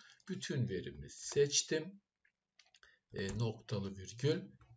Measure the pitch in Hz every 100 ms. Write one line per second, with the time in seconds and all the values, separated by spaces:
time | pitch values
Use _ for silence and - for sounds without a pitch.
0 | - - - - - 147 98 90 - 71
1 | - - - 143 143 143 - 156 170 202
2 | _ _ _ _ _ _ _ _ - _
3 | _ - 98 104 117 - - 104 98 98
4 | - - 139 175 - - -